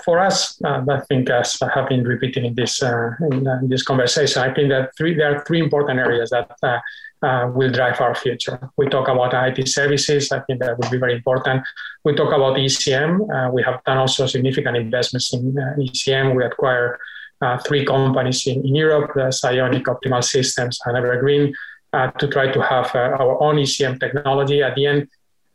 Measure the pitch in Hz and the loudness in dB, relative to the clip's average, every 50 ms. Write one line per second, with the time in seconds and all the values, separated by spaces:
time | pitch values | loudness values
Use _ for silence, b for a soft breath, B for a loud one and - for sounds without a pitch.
0 | - 180 170 175 190 190 - - - - - - - 147 139 131 127 143 139 131 | -2 0 2 4 4 2 2 0 -2 -4 -6 -6 -4 -2 -2 0 0 0 -2 -2
1 | - - 139 127 127 - 127 120 - - - - 131 - - 135 123 - 131 127 | -2 0 0 0 2 2 2 0 0 -2 -2 -4 -4 -2 0 -2 0 0 0 0
2 | 117 123 123 117 131 123 - 127 120 117 117 127 117 - - - 139 123 120 117 | 0 0 0 -2 -2 -2 -2 -2 -4 -2 -2 -2 -2 -2 -2 -2 -2 0 0 0
3 | 117 117 117 143 170 147 131 131 135 135 131 127 131 127 131 127 - - 135 127 | -2 -4 -2 -2 -2 0 0 0 0 0 0 0 0 0 0 0 0 0 2 2
4 | 123 123 - 160 143 131 - 135 123 127 - 151 143 135 139 131 131 - - - | 2 2 2 2 2 2 2 0 0 0 2 2 2 4 2 2 0 -2 -4 -2
5 | 156 170 170 151 151 147 143 143 - - 170 165 160 147 151 147 143 139 127 127 | -2 0 2 2 2 2 2 0 -2 0 0 2 2 2 2 2 2 2 0 0
6 | 127 120 117 117 117 110 123 120 120 - - - - 131 120 120 B B B B | 2 2 2 0 0 0 0 -2 -2 -4 -6 -4 -2 -2 -2 -2 B B B B
7 | B B B _ - 131 131 123 123 123 123 131 131 123 113 127 127 120 120 - | B B B _ -2 0 0 0 0 0 0 2 2 2 2 2 0 0 2 0
8 | 127 120 120 - - 127 117 - - - 127 - 135 - - - 139 135 151 135 | 0 0 0 -2 -2 -4 -4 -4 -6 -8 -8 -8 -12 -6 -2 0 0 2 2 0
9 | 127 135 131 123 123 123 131 127 131 131 131 135 131 131 - 147 143 139 143 139 | 2 2 2 2 2 2 2 2 0 0 0 -2 -2 -2 0 0 2 2 2 0
10 | - - 147 143 143 - 135 131 - - 131 123 127 123 117 120 120 117 127 127 | 2 2 2 0 0 0 -4 -4 -4 -4 -4 -2 -2 -4 -2 -2 -2 -2 0 0
11 | 131 123 120 120 - 135 127 127 - 135 131 131 127 B B B B B B B | 0 0 0 0 0 0 0 0 0 0 -2 -2 -2 B B B B B B B
12 | _ 151 143 170 151 139 156 139 135 131 131 135 135 135 - - - 147 131 135 | _ 0 2 2 2 2 2 4 4 2 2 2 0 0 0 0 0 0 0 2
13 | 147 165 180 196 214 214 147 131 127 123 127 123 113 131 127 127 - 135 131 135 | 2 2 0 0 0 -2 -2 -2 -2 0 0 0 0 0 -2 -2 -2 0 0 2
14 | 131 131 - - 135 127 - 123 127 135 131 147 131 123 120 120 113 113 123 123 | 2 0 0 0 0 0 0 0 0 0 0 0 -2 -2 -2 -2 -2 -2 -2 -2
15 | 120 - - 127 - - - 123 123 131 131 143 135 135 135 143 135 127 - - | -2 -2 -2 -4 -4 -4 -4 -2 -2 -2 -2 -2 -4 -2 -2 -2 -4 -2 -4 -4
16 | - 139 135 135 135 135 127 127 123 113 - - 135 131 127 123 120 120 120 B | -2 0 0 2 2 2 2 2 0 -2 -2 0 0 0 2 2 0 -2 -4 B
17 | B B B B B B B _ 131 123 123 123 - - 147 139 131 135 131 135 | B B B B B B B _ -2 -2 -2 -2 -2 -2 0 0 2 2 2 2
18 | 135 131 127 131 127 127 127 - - 135 123 135 135 131 135 156 156 156 151 147 | 2 2 2 0 0 0 -2 -2 -2 -2 -2 0 0 0 2 2 4 4 4 2
19 | - - - 139 127 131 127 - - 127 123 127 127 123 135 - - 127 123 - | 2 0 -2 -2 0 0 -2 -2 0 0 2 2 2 2 0 0 0 -2 -4 -2
20 | - 135 127 123 120 - - 131 127 - - 135 123 120 120 - - 120 120 127 | -2 -2 0 0 0 0 0 0 0 0 -2 -2 -2 -4 -4 -6 -4 -2 -2 0
21 | 120 123 123 123 135 143 143 143 143 143 143 B B B B B B _ - 139 | 0 0 0 2 2 2 4 4 2 2 0 B B B B B B _ -2 -2
22 | 131 123 - - 147 143 - 139 131 127 - 117 117 - 135 127 120 - - 127 | -2 -2 -2 -2 -4 0 0 0 0 2 2 0 0 2 2 0 0 0 0 0
23 | 123 131 135 135 131 127 - - 147 151 151 147 139 135 - - 139 131 127 131 | 0 0 0 2 2 2 2 2 2 2 4 2 2 0 0 0 -2 -2 -2 -4
24 | 131 117 127 147 143 139 135 139 139 135 143 143 139 127 120 139 139 147 143 147 | -4 -4 -4 -4 -2 0 0 2 2 2 2 2 2 2 0 0 0 2 2 0
25 | 143 - _ _ _ _ _ _ _ _ _ | 0 -4 _ _ _ _ _ _ _ _ _